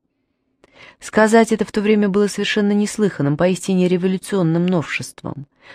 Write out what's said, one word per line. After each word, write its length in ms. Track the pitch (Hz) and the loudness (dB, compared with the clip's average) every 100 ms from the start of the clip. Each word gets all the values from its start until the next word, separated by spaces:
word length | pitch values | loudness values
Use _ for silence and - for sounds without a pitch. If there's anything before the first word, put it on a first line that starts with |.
| _ _ _ _ _ _ _ _ - _ | _ _ _ _ _ _ _ _ -20 _
Сказать 520 | - - 214 226 226 | -4 2 4 4 4
это 120 | 220 | 0
в 80 | 202 | -2
то 100 | - | -2
время 280 | 208 214 208 | 2 2 2
было 180 | 190 202 | 2 0
совершенно 440 | - 202 - 202 | -2 -4 0 0
неслыханным, 640 | 208 208 - 202 - 143 147 | 0 -2 0 -2 0 -2 0
поистине 500 | 180 185 - 185 180 | 0 0 -2 0 2
революционным 800 | 180 190 185 - 196 165 165 180 | 2 0 -4 -4 -2 0 0 0
новшеством. 800 | 180 - - 131 - - - 139 _ - | -2 -2 -8 -10 -14 -14 -14 -16 _ -20